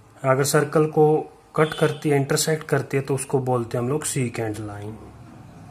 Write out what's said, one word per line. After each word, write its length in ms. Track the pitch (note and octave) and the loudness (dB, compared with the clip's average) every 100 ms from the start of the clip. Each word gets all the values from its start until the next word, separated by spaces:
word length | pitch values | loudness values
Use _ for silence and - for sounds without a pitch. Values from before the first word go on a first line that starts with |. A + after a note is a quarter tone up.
| - - | -20 -2
अगर 200 | C3+ C3 | 2 2
सर्कल 420 | C#3 D#3 C#3 D#3+ D3+ | 4 2 2 2 2
को 440 | D#3 D3+ D3+ - - _ - | 4 4 4 -2 -14 _ 0
कट 180 | D#3 | 0
करती 360 | - D3+ C#3+ D#3 | 2 0 0 0
है, 80 | C#3+ | 2
इंटरसेक्ट 460 | C3+ D3+ - D#3 | 2 0 0 -2
करती 340 | - C#3 B2 C3+ | -2 -2 0 -4
है, 60 | |
तो 120 | C3+ C3+ | -2 -4
उसको 240 | - C3+ | -2 -2
बोलते 380 | B2+ B2 A2+ B2 | 0 -2 -2 -4
हैं 60 | |
हम 60 | A#2+ | -2
लोग 140 | D3+ | -4
secant 560 | - C#3+ B2 A2+ A2 G#2 | -4 -2 -2 -4 -6 -6
line। 380 | G#2 G#2 G#2 A2+ - - - - - - - | -10 -12 -14 -14 -18 -20 -20 -20 -20 -20 -20